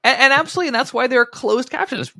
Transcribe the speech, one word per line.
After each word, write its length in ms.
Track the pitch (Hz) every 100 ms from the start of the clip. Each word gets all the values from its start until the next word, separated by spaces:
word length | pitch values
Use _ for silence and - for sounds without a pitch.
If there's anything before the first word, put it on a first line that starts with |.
and, 140 | 226 262
and 140 | 269
absolutely, 360 | 277 247 359 339
and 60 |
that's 200 | 233 262
why 120 | 233 247
they're 200 | 247 240
closed 420 | - 214 220 254
captions. 440 | 311 - 226 123